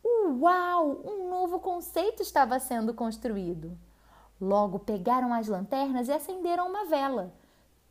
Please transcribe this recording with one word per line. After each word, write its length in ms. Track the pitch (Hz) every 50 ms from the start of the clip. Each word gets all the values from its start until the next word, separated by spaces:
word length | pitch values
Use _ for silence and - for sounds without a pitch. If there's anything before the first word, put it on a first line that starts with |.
| _
Uau! 960 | 453 480 453 415 339 262 240 285 349 359 359 349 349 349 349 320 285 277 - -
Um 240 | - 415 392 370 359
novo 300 | 359 359 370 339 349 349
conceito 640 | - 381 349 349 339 - - 330 349 427 453 - 381
estava 340 | - - 311 269 226 254
sendo 380 | 262 262 - 247 233 220 226 226
construído. 800 | - 240 226 220 226 - 247 214 196 185 170 180 160 156 165 180 170 - _ _ _ _ _ - - - _ _ _
Logo 380 | 196 190 202 208 208 202 180 196
pegaram 520 | - - 214 196 180 226 247 254 254 247
as 160 | 240 233 220
lanternas 600 | 214 208 180 196 - 285 269 277 277 254 254 247
e 40 | 240
acenderam 560 | 285 311 311 - 370 370 349 349 349 349 359
uma 180 | 370 370 415 427
vela. 460 | 320 320 277 269 277 262 220 180 185 - - _ _ _ _ _ _ _ _ _ _